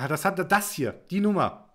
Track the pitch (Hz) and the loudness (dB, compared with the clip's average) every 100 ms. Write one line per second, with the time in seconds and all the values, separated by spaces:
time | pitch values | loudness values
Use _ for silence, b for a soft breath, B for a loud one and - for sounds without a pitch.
0 | 143 151 190 185 165 208 - - 117 - | -4 0 0 -2 2 2 2 -4 -4 -4
1 | - 190 208 190 117 - - | -6 0 2 2 0 -2 -20